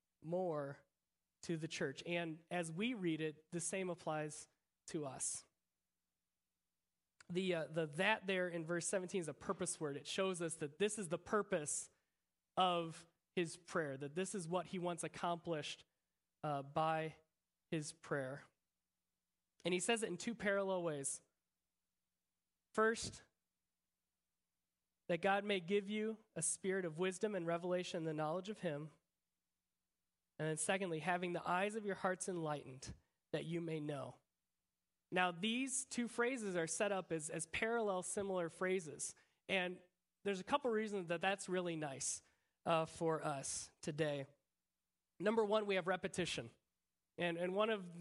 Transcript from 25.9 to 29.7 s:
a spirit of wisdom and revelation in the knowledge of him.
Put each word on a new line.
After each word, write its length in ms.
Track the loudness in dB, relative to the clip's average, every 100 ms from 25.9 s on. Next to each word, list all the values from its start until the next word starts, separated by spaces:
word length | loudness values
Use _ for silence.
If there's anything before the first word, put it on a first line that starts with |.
| 0 -2 -4 -8 -4
a 60 |
spirit 440 | -2 -2 0 0 0
of 120 | 0
wisdom 380 | 0 0 0 0
and 100 | 0
revelation 520 | 0 2 0 0 -2
in 80 | -2
the 80 |
knowledge 340 | 0 0 0 -4
of 120 | -4
him. 300 | -2 -2 -6 -12 _ _ _ _ _ _ _